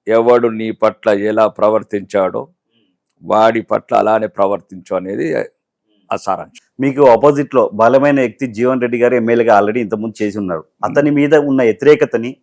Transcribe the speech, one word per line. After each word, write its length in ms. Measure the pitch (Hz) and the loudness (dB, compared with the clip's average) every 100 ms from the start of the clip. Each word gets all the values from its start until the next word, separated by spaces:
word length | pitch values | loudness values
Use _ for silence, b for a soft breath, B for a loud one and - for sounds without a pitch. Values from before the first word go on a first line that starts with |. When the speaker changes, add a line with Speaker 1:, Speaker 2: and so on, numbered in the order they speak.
| - | 0
Speaker 1:
ఎవడు 400 | 113 117 123 120 | 2 4 2 2
నీ 240 | 110 110 | -4 -8
పట్ల 380 | 104 110 - 110 | -2 -2 -2 -2
ఎలా 380 | 101 107 107 107 | 0 0 0 0
ప్రవర్తించాడో 1000 | - 107 107 95 104 95 101 92 104 143 _ _ _ _ _ _ _ | 0 0 0 -4 -10 -4 -2 -2 -4 -12 _ _ _ _ _ _ _
వాడి 380 | 85 104 113 113 | -4 0 2 0
పట్ల 340 | - 107 - 101 | -4 -6 -2 0
అలానే 320 | 104 110 107 | 0 0 -2
ప్రవర్తించు 680 | - 98 98 - 92 - 92 | -4 -2 -4 -10 -20 -8 -8
అనేది 400 | 92 110 160 147 - _ _ _ _ _ - | -6 -6 -6 -6 -8 _ _ _ _ _ -10
ఆ 40 | 101 | -8
సారాంశం. 580 | - 87 78 _ _ - | -6 -8 -10 _ _ -6
Speaker 2:
మీకు 300 | 135 135 135 | -4 2 4
ఆపోజిట్ 460 | 117 143 143 139 131 | 6 4 2 0 0
లో 160 | 107 | 0
బలమైన 460 | 104 113 131 143 139 | 2 2 4 2 0
వ్యక్తి 280 | 123 - 131 | -2 -6 -8
జీవన్ 340 | 107 123 131 | -4 -2 -2
రెడ్డి 160 | 120 120 | -2 0
గారు 180 | 120 123 | 0 0
ఎమ్మెల్యేగా 420 | 113 117 113 101 | 0 0 2 2
already 240 | 104 117 | 2 -2
ఇంతకుముందు 420 | 104 107 110 107 | -4 -6 -8 -6
చేసి 140 | 107 107 | -6 -6
ఉన్నారు. 280 | 95 82 - _ | -6 -8 -12 _
అతని 280 | 107 143 147 | -4 0 0
మీద 240 | 147 143 151 | 0 2 2
ఉన్న 280 | 143 135 | 2 0
వ్యతిరేకతని 720 | 120 - 139 147 147 117 117 135 | 0 2 2 4 2 -4 -6 -12